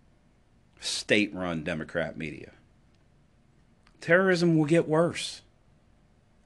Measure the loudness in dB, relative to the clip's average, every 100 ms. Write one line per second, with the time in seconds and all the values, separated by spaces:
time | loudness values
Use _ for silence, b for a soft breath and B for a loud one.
0 | _ _ _ _ _ _ _ _ -10 -8
1 | 0 2 2 -2 -4 -4 -4 -6 -6 -4
2 | -4 -6 -12 -12 -18 -20 _ _ _ _
3 | _ _ _ _ _ _ _ _ _ _
4 | 2 4 4 4 4 4 4 2 2 2
5 | 0 -2 -10 -12 -20 _ _ _ _ _
6 | _ _ _ _